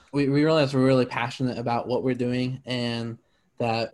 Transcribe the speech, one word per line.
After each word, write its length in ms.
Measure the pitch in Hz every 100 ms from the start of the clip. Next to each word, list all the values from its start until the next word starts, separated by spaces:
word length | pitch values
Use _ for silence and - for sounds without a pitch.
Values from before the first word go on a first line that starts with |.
| _
we, 160 | 143 139
we 160 | 143
realized 300 | 151 160 135
we're 120 | 139 131
really 200 | 131 123
passionate 520 | 123 120 - 127 113
about 300 | 120 117 107
what 160 | 123
we're 100 | 127
doing 480 | 120 123 123 127 131
and 540 | - 123 120 117 117 117 _ _ _ -
that 340 | 117 113 113